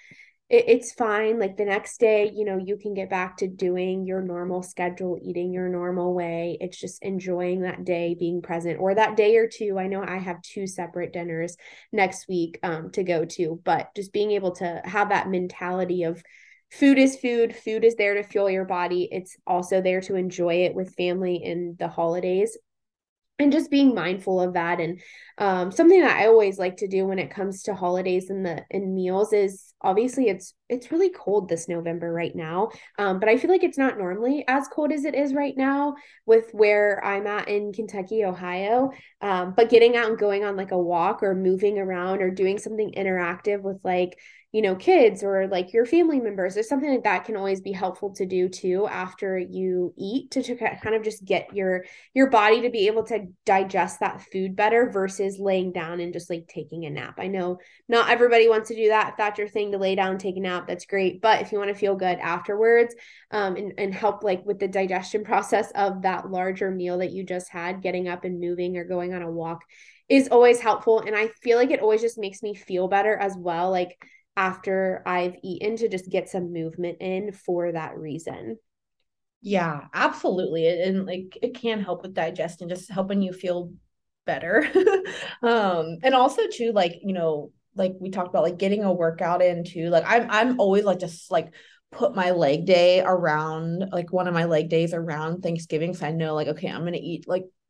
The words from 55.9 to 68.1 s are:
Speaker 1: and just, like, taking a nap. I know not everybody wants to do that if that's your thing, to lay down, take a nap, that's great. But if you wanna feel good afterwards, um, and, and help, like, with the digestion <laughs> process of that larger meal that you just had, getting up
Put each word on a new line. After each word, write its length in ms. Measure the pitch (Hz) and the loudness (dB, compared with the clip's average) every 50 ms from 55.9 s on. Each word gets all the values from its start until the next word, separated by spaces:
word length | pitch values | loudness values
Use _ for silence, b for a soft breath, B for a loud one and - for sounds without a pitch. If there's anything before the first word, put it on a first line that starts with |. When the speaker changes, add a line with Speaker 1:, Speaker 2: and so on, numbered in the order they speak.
| 175 175 | -6 -6
Speaker 1:
and 120 | 175 175 | -8 -8
just, 180 | 175 170 170 - | -8 -10 -8 -8
like, 160 | 175 165 165 | -8 -10 -10
taking 400 | - - 165 147 - 160 170 165 | -12 -14 -14 -12 -10 -10 -10 -10
a 40 | 147 | -8
nap. 260 | 147 - 123 - - - | -8 -10 -10 -10 -10 -8
I 80 | - | -8
know 320 | 185 196 190 175 180 180 185 b b b b b - | -6 -4 -2 -2 -4 -4 -6 b b b b b 2
not 200 | 233 233 - - | 2 4 4 4
everybody 400 | 240 233 240 247 233 226 226 226 | 4 6 6 8 8 8 8 8
wants 200 | 220 214 220 - | 6 4 0 -4
to 80 | 226 | -2
do 120 | 220 220 214 | 0 2 4
that 220 | 220 214 214 226 | 4 4 2 0
if 60 | - - | -2 -2
that's 200 | 214 208 208 214 | -2 -2 -2 -4
your 100 | 208 202 | -6 -6
thing, 240 | - 220 208 202 | -4 -4 -4 -2
to 60 | 202 190 | -2 -2
lay 160 | 196 190 190 | 0 0 0
down, 220 | 202 190 190 190 | 0 0 0 -2
take 220 | 190 208 196 180 190 | -4 -4 -6 -6 -4
a 20 | |
nap, 260 | 190 180 180 175 - | -4 -4 -4 -4 -6
that's 200 | - 180 175 - | -6 -8 -10 -6
great. 340 | - 202 196 190 185 185 185 | -4 -2 0 0 0 0 2
But 220 | - 220 208 - | 2 4 4 2
if 100 | 196 - | 0 -2
you 60 | 214 202 | -4 -4
wanna 160 | 202 202 202 | -2 -4 -4
feel 200 | 196 208 196 196 | -2 -2 -2 0
good 240 | 190 185 180 175 - | 0 -2 -2 -2 -2
afterwards, 760 | - 165 175 175 - - 202 208 226 226 233 233 233 233 - B B B B B B _ | -4 -4 -6 -4 -4 -4 -2 2 4 6 6 6 4 2 -2 B B B B B B _
um, 240 | - 214 202 190 180 | -4 -2 -2 -2 -4
and, 180 | 190 208 185 - | -6 -8 -8 -6
and 180 | - 202 196 190 | -6 -6 -6 -4
help, 280 | - 226 202 202 - 220 | -2 -2 -2 0 0 -2
like, 220 | 202 180 - - | -2 -2 -2 -2
with 120 | 202 196 196 | -6 -4 -4
the 100 | 202 190 | -4 -2
digestion 540 | 196 196 190 185 185 180 185 - - 208 208 | -2 -2 -2 -2 -2 -4 -4 -4 -4 -6 -2
<laughs> 60 | 214 | 0
process 400 | 220 202 202 - 233 202 220 220 | 0 0 2 2 0 0 0 -2
of 300 | - 202 202 196 190 185 | -2 -2 0 0 -2 -2
that 280 | 190 185 185 - - 190 | -2 -2 -2 -4 -6 -6
larger 400 | 185 180 185 190 190 190 202 190 | -4 -4 -2 -4 -4 -2 -4 -4
meal 280 | 190 185 180 180 180 180 | -4 -4 -4 -4 -2 -2
that 140 | 185 175 | -4 -4
you 120 | 180 190 190 | -6 -8 -8
just 260 | - 185 180 180 - | -6 -8 -8 -8 -10
had, 320 | - 175 170 180 190 190 | -10 -8 -8 -8 -8 -6
getting 260 | 190 180 175 180 180 | -6 -4 -4 -4 -4
up 160 | 180 | -6